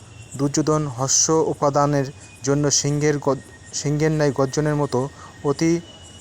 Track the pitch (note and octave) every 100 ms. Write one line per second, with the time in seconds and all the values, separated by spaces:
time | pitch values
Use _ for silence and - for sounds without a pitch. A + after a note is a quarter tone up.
0 | - - - C3 C#3+ D#3 D3+ D#3 D3 A#2+
1 | C3+ - - D#3+ D3+ C#3+ D3 C#3+ C#3+ C#3+
2 | C3+ - - - C3 C#3+ C#3+ - C#3+ D3
3 | D3+ D3 D3 C#3+ - - - - C#3+ D3
4 | D#3 D#3 D3 B2+ C3+ D3+ D3+ D3 C#3 B2
5 | C#3 - - - D3 C#3 E3 E3+ - -
6 | - -